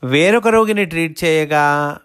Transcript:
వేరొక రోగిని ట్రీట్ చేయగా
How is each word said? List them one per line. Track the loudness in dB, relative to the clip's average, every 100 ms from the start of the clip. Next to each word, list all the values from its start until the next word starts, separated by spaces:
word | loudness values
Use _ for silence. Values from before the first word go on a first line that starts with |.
వేరొక | -2 2 2 2 2
రోగిని | 2 2 0 -2
ట్రీట్ | -2 -6 -4
చేయగా | -2 0 0 0 2 0 -2 -8